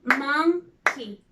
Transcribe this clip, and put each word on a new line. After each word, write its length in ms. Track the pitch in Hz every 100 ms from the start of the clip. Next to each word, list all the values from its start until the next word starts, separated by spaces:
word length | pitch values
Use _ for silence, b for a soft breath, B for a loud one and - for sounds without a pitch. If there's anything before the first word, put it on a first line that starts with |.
Monkey. 1160 | 247 262 277 294 330 349 - - - - 220 202 _